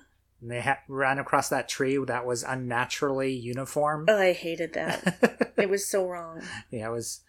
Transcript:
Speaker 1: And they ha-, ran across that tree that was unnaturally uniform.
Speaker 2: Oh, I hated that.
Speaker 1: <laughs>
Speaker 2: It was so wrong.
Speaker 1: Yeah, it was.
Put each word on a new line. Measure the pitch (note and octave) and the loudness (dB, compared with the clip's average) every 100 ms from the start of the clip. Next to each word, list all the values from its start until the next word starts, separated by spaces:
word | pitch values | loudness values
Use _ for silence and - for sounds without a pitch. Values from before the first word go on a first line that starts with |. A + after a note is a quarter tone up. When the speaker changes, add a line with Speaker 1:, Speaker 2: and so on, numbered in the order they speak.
| - _ _ _ | -8 _ _ _
Speaker 1:
And | A#2 | -6
they | A#2+ | -2
ha-, | C3 C3+ - | 0 0 -2
ran | C3+ C3+ C#3 | 0 2 0
across | C3+ C#3+ - | 2 2 4
that | C3+ - | 0 0
tree | - C3+ C#3 B2+ | 0 2 2 0
that | A#2+ | -2
was | B2 A#2+ | -2 -2
unnaturally | C3 C3 B2 A#2+ A#2+ - C#3+ C3+ C3+ | -2 -4 -2 0 0 0 0 0 0
uniform. | C3 A#2 B2 C3 D3+ D3 D3+ E3 | -2 -4 -6 -4 0 2 2 4
Speaker 2:
Oh, | G#3+ | 6
I | F#3 | 4
hated | F3 E3+ E3+ D#3+ | 2 -2 -4 -4
that. | - E3 - F3+ - A#3+ - A#3+ | -4 -2 -2 -2 4 2 2 -2
Speaker 1:
<laughs> | - | 0
Speaker 2:
It | F#3+ | 2
was | G3 - | 0 0
so | G3+ F#3 | 0 0
wrong. | F3 E3 E3 - - - | -4 -10 -12 -12 -12 -10
Speaker 1:
Yeah, | A#2+ A2 | -6 -4
it | |
was. | A#2 A2+ - | -4 -6 -10